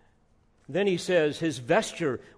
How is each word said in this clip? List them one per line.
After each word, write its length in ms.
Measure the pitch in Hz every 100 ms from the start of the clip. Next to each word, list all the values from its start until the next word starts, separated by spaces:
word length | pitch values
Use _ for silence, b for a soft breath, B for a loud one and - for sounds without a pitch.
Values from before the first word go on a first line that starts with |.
| b b _ _ _ _ -
Then 200 | 156 202
he 100 | 175
says, 400 | - 175 151 -
"His 220 | 165 127
vesture 640 | 120 190 214 - 156 117 B